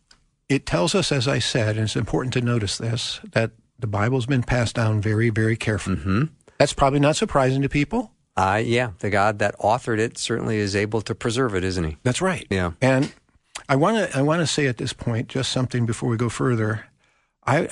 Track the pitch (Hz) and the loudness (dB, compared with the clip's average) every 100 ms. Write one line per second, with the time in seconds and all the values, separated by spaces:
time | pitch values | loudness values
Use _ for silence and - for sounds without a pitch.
0 | _ _ _ _ - 135 - 160 175 196 | _ _ _ _ -2 -2 0 0 2 2
1 | - 143 123 135 - 131 107 107 107 131 | 2 0 0 0 0 0 0 0 -2 -2
2 | 110 - 127 127 120 120 101 - 113 117 | -2 -2 0 -2 0 0 -2 -4 -4 -4
3 | - - 107 110 113 - _ - 107 101 | -6 -8 -4 -2 -2 -4 _ -8 -4 0
4 | 110 131 117 131 - 127 110 - 110 107 | 0 0 0 -2 0 0 0 0 0 0
5 | 107 107 117 110 110 113 - 101 98 90 | 0 2 2 2 0 0 -2 -2 -2 -4
6 | 92 98 156 - - - 147 - 139 143 | 0 0 0 -6 -14 2 2 4 2 4
7 | 143 151 220 139 131 135 139 147 139 233 | 4 2 2 2 2 2 0 0 0 -2
8 | - _ _ - 95 107 117 120 120 87 | -4 _ _ 0 2 2 2 0 0 -4
9 | 104 101 104 104 104 - 104 120 - 107 | -2 2 2 2 -2 0 0 0 0 0
10 | 117 - - 113 120 107 101 101 107 110 | -2 -4 -4 -2 -2 -2 0 0 0 -2
11 | - 110 123 113 127 95 92 90 80 80 | -4 -4 -2 0 0 0 -2 -2 -4 -2
12 | - - 185 160 - 95 90 - 131 131 | -2 0 0 -2 -2 -2 -2 0 2 2
13 | 151 - _ _ _ - - 139 180 226 | 0 -6 _ _ _ -16 -2 2 2 2
14 | 175 135 143 170 151 - 139 120 143 - | 0 0 0 0 0 0 -2 -2 -8 -6
15 | 120 113 131 135 123 131 127 123 117 - | -4 -4 -4 -4 -2 -2 -2 0 -2 -2
16 | 131 113 120 - 135 113 107 110 - _ | -2 0 -2 0 0 0 0 -4 -8 _
17 | _ _ _ _ - 147 - | _ _ _ _ 0 0 0